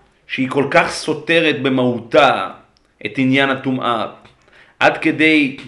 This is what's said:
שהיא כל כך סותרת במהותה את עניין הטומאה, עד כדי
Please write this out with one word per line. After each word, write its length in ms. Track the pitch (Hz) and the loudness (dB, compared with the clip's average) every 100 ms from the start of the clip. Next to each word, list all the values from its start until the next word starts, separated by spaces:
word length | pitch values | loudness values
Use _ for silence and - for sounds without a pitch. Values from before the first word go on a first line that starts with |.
| _ _ - | _ _ -12
שהיא 220 | - 131 | -6 -2
כל 180 | 135 135 | -2 2
כך 180 | 170 165 | 2 0
סותרת 720 | - - 151 - 165 160 127 | -4 -6 -6 0 0 2 0
במהותה 880 | 131 131 123 117 - 156 135 110 92 - _ _ _ _ 104 | -2 0 0 -2 0 4 4 2 -4 -10 _ _ _ _ -8
את 60 | - | -2
עניין 320 | 131 135 139 | 2 2 2
הטומאה, 560 | 131 135 131 120 113 90 - - _ _ - _ - | 0 -4 -4 -2 -4 -6 -10 -20 _ _ -20 _ 0
עד 180 | 143 156 | 0 2
כדי 600 | 160 139 156 156 139 - | -2 2 2 4 0 -4